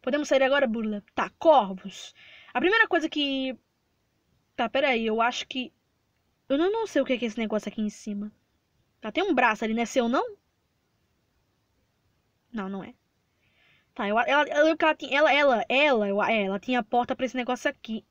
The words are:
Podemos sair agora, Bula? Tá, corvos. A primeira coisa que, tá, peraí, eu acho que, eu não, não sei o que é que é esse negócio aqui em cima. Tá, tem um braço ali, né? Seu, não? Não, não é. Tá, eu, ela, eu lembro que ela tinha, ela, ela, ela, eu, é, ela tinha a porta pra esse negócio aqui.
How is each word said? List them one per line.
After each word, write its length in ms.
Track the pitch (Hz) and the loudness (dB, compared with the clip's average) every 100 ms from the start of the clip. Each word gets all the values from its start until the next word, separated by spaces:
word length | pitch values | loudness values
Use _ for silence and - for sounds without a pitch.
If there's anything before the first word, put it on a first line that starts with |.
Podemos 260 | - 285 294 | -4 -4 0
sair 140 | 269 | 2
agora, 260 | 269 277 269 | 4 2 2
Bula? 360 | 226 220 208 _ | -2 -4 -6 _
Tá, 160 | - 220 _ | -6 -6 _
corvos. 760 | 330 285 196 185 196 - - _ - - - | 6 6 4 -6 -12 -16 -20 _ -20 -20 -8
A 60 | 247 | 0
primeira 280 | 330 453 427 | 2 4 2
coisa 200 | 349 311 | 2 0
que, 480 | 302 285 269 262 254 _ _ _ _ _ _ _ _ _ - | -4 -2 -2 -6 -8 _ _ _ _ _ _ _ _ _ -6
tá, 120 | 233 | -4
peraí, 380 | 262 285 233 226 | 0 0 0 0
eu 160 | 220 | 0
acho 260 | 233 240 - | 0 -2 -8
que, 240 | 262 247 _ _ _ _ _ _ _ _ | -10 -10 _ _ _ _ _ _ _ _
eu 80 | 277 | 0
não, 140 | 349 | 2
não 160 | 453 440 | 0 -2
sei 140 | 302 | -2
o 40 | 262 | 0
que 80 | |
é 40 | 247 | -2
que 80 | 233 | -4
é 20 | |
esse 100 | 214 | -4
negócio 320 | 220 214 208 | -4 -4 -4
aqui 120 | 208 | -6
em 80 | 214 | -6
cima. 420 | - - 202 208 _ _ _ _ _ _ _ | -6 -12 -10 -10 _ _ _ _ _ _ _
Tá, 120 | 220 | -6
tem 120 | 302 | -2
um 100 | 392 | 0
braço 300 | 262 247 214 | 4 4 2
ali, 100 | 226 220 | -2 -2
né? 100 | 233 | 0
Seu, 240 | 269 233 | 0 0
não? 280 | 269 466 403 _ _ _ _ _ _ _ _ _ _ _ _ _ _ _ _ _ _ _ _ _ | 0 -2 -10 _ _ _ _ _ _ _ _ _ _ _ _ _ _ _ _ _ _ _ _ _
Não, 160 | 220 190 | -10 -10
não 160 | 196 | -10
é. 120 | - - _ _ _ _ _ _ _ _ _ | -12 -20 _ _ _ _ _ _ _ _ _
Tá, 140 | - 208 | -6 0
eu, 100 | 220 | 0
ela, 280 | 233 285 294 | 2 2 2
eu 140 | 294 | 2
lembro 140 | 311 330 | 2 4
que 80 | 320 | 0
ela 100 | 311 | 0
tinha, 220 | 285 269 | -2 2
ela, 140 | 302 | 4
ela, 320 | 277 285 233 180 | 4 4 2 0
ela, 380 | 254 294 247 202 | 2 4 2 2
eu, 160 | 202 | 0
é, 220 | 196 226 190 | 0 0 -2
ela 140 | 196 | -4
tinha 200 | - 247 | -2 -4
a 40 | |
porta 320 | 233 240 240 247 | 0 -2 0 -4
pra 100 | 247 | -4
esse 100 | 254 | -4
negócio 320 | 247 247 294 | -6 -4 -4
aqui. 340 | 269 - 220 _ | -6 -12 -12 _